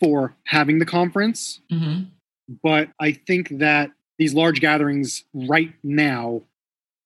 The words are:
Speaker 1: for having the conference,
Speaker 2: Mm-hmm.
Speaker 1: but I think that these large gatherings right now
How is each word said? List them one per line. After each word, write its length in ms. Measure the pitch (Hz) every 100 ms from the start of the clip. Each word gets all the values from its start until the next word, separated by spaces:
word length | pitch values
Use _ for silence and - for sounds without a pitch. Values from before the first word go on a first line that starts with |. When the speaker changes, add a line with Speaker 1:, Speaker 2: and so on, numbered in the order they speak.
Speaker 1:
for 340 | 170 147 131 - -
having 320 | 156 147 160
the 40 | 165
conference, 720 | 175 180 196 214 226 - - -
Speaker 2:
Mm-hmm. 320 | 165 160 170 185 - _ _ - 120
Speaker 1:
but 240 | 160 156 151 -
I 120 | 151
think 360 | 147 - 180 175 139
that 320 | 151 147 143 - _ -
these 160 | 156
large 260 | 143 165 156
gatherings 640 | 156 151 147 143 131 - -
right 400 | 139 127 160 165 -
now 580 | 143 147 147 123 117 117 - _ _ _ _ _